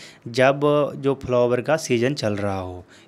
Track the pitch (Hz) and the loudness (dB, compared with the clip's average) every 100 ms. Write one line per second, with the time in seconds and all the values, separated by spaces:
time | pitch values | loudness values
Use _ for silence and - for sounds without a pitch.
0 | - - 120 120 127 139 147 147 135 143 | -20 -18 -6 2 4 4 2 2 0 -2
1 | 135 135 - 123 123 123 113 156 - 120 | -2 -2 0 2 2 2 0 -2 0 0
2 | 123 147 107 101 101 95 92 90 - - | 0 0 -2 -2 -4 -4 -8 -12 -16 -20